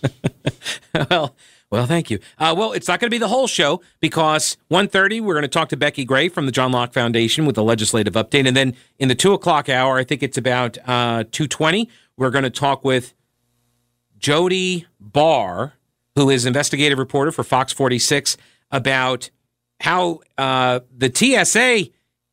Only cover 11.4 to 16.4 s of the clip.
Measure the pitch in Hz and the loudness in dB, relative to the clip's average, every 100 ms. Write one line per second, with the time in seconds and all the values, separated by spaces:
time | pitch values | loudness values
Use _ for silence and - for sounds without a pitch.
11.4 | 147 - 156 190 233 _ _ - 131 131 | -6 0 0 0 -2 _ _ -4 -2 0
12.4 | 135 117 143 135 135 127 123 _ _ _ | -2 -2 -2 -2 0 -2 -2 _ _ _
13.4 | _ _ _ _ _ _ _ _ - 147 | _ _ _ _ _ _ _ _ -2 0
14.4 | 180 185 185 180 165 _ 104 139 156 143 | 2 0 -2 -4 -8 _ -4 2 4 4
15.4 | 98 87 135 - _ _ _ - 139 135 | 0 -4 -6 -10 _ _ _ 2 2 2